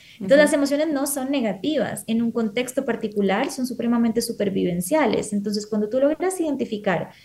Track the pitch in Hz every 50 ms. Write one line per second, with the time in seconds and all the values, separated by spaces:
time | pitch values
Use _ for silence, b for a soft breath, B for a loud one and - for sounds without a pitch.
0 | B B B B 196 190 269 196 196 196 311 285 285 277 285 294 311 330 285 269
1 | 277 285 - 277 262 269 285 269 226 208 185 - - 294 311 262 190 - - -
2 | - - 226 226 233 233 233 233 226 214 208 247 254 254 - 277 277 240 226 -
3 | - 202 - 208 202 190 190 214 277 349 - 262 254 254 226 - 233 233 240 233
4 | 233 233 220 233 226 - 226 - 208 196 190 190 185 175 175 180 175 - 302 311
5 | 277 220 - - - - 208 202 202 214 202 208 - - 214 208 208 208 247 262
6 | 277 294 311 - 349 370 370 359 330 302 269 262 240 - 214 202 - 196 175 156
7 | - - B B B